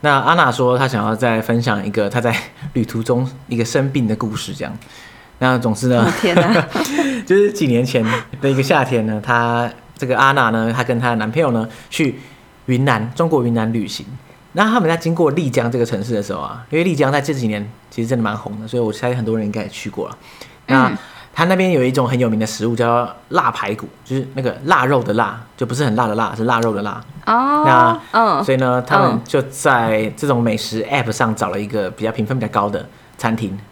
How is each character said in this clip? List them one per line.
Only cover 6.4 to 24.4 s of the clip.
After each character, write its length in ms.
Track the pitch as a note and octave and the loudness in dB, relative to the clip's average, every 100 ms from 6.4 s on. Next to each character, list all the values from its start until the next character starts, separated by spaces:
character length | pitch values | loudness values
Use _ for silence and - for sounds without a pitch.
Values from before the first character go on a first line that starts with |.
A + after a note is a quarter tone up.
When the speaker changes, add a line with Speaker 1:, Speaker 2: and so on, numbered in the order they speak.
| E3+ G3+ C#3+ - D4 | 4 2 0 -4 -2
Speaker 1:
<laughs> 360 | C#4+ C#4 B3+ G3 | 0 0 -2 2
就 100 | F#3+ | 4
是 160 | G3+ | 4
几 140 | G3+ C#3+ | 2 2
年 180 | A#2+ | 2
前 200 | C3 B2+ A2+ A2+ - - | 2 0 0 -2 -6 -4
的 80 | C#3 | 0
一 60 | |
个 80 | C3+ | 0
夏 220 | C3+ D#3+ | 2 2
天 200 | C#3+ B2 | 2 0
呢， 160 | A2 G#2+ | 0 -4
她， 460 | G#2 A#2+ A#2 A#2 A#2+ - - - | 0 0 2 0 -2 -6 -20 -10
这 80 | B2+ | -2
个 100 | B2 | 4
安 180 | C3+ | 4
娜 160 | C3+ A#2 | 4 2
呢， 220 | A2+ A2+ | 2 0
她 80 | A#2 | -2
跟 160 | A#2+ A#2+ | 0 0
她 120 | B2 | 0
的 60 | A#2+ | 0
男 140 | A2 | -2
朋 120 | B2+ | 0
友 80 | D#3 | 0
呢， 180 | A#2 A2+ - - | 0 -2 -10 -12
去 280 | - D3 A#2+ - - - - - | -2 -2 -2 -14 -20 -20 -16 -2
云 180 | B2 | 0
南， 280 | C#3 A2+ A2+ | 2 2 0
中 140 | - E3 | -2 2
国 160 | D#3 | 2
云 80 | A#2+ | 2
南 180 | A#2 A2 | 0 0
旅 140 | A2+ G2+ | -2 -4
行。 200 | - - C3 - - - | -8 -12 -16 -20 -20 -10
那 120 | E3 | 0
他 140 | G#3+ A#3+ | 2 2
们 100 | E3 | 2
在 80 | E3 | 0
经 180 | E3 | -2
过 160 | E3 D#3+ | 2 2
丽 180 | D3 D3 | 2 0
江 200 | A#2+ A#2 | 0 0
这 80 | A#2+ | 0
个 60 | |
城 180 | A#2 G#2+ | -2 -2
市 120 | A2+ | -2
的 80 | A2 | -4
时 100 | G2+ | -4
候 80 | D#2 | -6
啊， 240 | C#2+ A2+ A#2 | -8 -10 -4
因 80 | D3+ | 0
为 60 | |
丽 100 | F3+ | 0
江 160 | D3 C#3 | 2 2
在 100 | C#3+ | 0
这 140 | C3+ | -2
几 120 | C#3 A#2 | -2 -2
年 200 | G#2 G#2 - - | -4 -8 -14 -14
其 120 | - | -6
实 60 | A2+ | -2
真 80 | B2+ | 0
的 60 | |
蛮 140 | A2 G#2+ | 0 -4
红 220 | - G#2 | -8 -10
的， 80 | A2 | -6
所 100 | B2 | -2
以 40 | |
我 100 | A2+ | -2
猜 220 | G#2+ B2 | -2 -4
很 100 | B2 | -2
多 120 | A2 A2 | -2 -2
人 80 | |
应 80 | G#2 | -2
该 100 | G#2+ | -4
也 60 | G2+ | -8
去 220 | - G#2+ | -10 -10
过 180 | - - | -8 -8
了。 80 | - - - - - - | -10 -20 -20 -20 -20 0
那 220 | C4 - | 2 4
Speaker 2:
嗯。 100 | G3+ - - - | 0 -10 -20 -14
Speaker 1:
他 100 | - | -2
那 120 | E3+ F#3 | 2 2
边 160 | F#3 | 4
有 100 | D#3+ | 4
一 80 | B2+ | 2
种 160 | C3+ A#2+ | 2 0
很 120 | B2+ | 2
有 100 | B2 | 0
名 100 | A2 | 0
的 80 | A2 | -2
食 200 | - A2 | -2 -2
物 100 | A#2 | 0
叫 340 | A#2 A#2 A#2+ - - | 2 2 0 -8 -4
腊 200 | C3 - | -2 -2
排 240 | - G2+ | -4 -6
骨， 140 | A2 - - | -6 -8 -18
就 100 | - | -6
是 140 | C3 C3 | -6 -4
那 80 | C3+ | -4